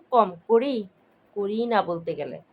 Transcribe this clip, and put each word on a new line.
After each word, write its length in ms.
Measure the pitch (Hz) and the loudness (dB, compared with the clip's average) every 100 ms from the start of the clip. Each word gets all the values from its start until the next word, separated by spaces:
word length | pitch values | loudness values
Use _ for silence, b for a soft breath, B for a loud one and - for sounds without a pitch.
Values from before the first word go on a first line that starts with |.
| - | 0
কম, 180 | 247 196 170 - | 2 2 0 2
করি, 260 | 226 277 240 190 _ _ _ _ 208 | 2 2 -4 -8 _ _ _ _ -8
করি 220 | 202 220 240 | -4 -4 0
না 120 | 214 | 0
বলতে 300 | 170 170 170 | 0 -4 -6
গেলে। 240 | 151 135 151 _ | -8 -8 -12 _